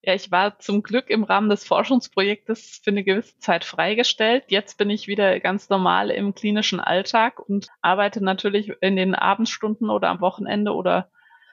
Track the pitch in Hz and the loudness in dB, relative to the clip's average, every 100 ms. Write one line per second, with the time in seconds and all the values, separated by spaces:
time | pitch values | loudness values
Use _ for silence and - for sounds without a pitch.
0 | - 190 - 180 202 - - 202 - 233 | -2 -4 0 0 0 -4 -2 -2 0 -4
1 | - 220 208 190 214 208 - - 220 254 | 0 -2 2 0 2 0 2 0 2 0
2 | - - 196 208 - 226 - - - 202 | 0 0 0 -2 -4 -6 -6 -6 -2 0
3 | 196 196 - _ - 170 - - 165 214 | 0 0 -2 _ -2 -2 -2 -2 -2 2
4 | 233 - 220 247 - 196 196 - 202 208 | 0 2 2 2 0 -2 -2 -4 -2 -2
5 | - 202 202 180 185 196 - 196 180 180 | -4 2 2 2 0 -2 0 2 4 2
6 | 208 - 202 190 214 208 208 190 - 180 | 0 -4 -4 -2 -2 0 0 -2 0 -2
7 | 196 226 226 - - 202 - _ - 190 | 0 0 0 -2 -6 -6 -6 _ 0 2
8 | 202 226 190 190 208 202 208 - 190 190 | 0 0 -2 -2 0 -2 -4 -2 0 2
9 | 185 - - 196 226 - 214 214 214 208 | 0 2 0 0 -2 -2 -4 -4 -2 0
10 | - 175 180 190 208 208 208 - 180 180 | 0 0 -2 -2 -4 -2 -2 -2 0 0
11 | 185 _ _ - _ | -2 _ _ -20 _